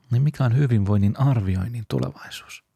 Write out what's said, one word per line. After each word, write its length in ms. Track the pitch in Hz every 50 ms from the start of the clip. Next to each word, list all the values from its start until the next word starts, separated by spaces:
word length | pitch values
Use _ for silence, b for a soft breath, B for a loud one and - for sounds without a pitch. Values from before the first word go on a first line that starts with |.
| _ -
Niin 120 | 120 123 139
mikä 220 | 151 147 - 139
on 120 | 120 113
hyvinvoinnin 640 | 135 147 127 120 107 98 98 104 101 101 101 107 -
arvioinnin 640 | 131 139 131 117 95 98 92 95 95 113 120 120 110 -
tulevaisuus? 760 | 135 127 127 135 - - - - - - - - - - - _ _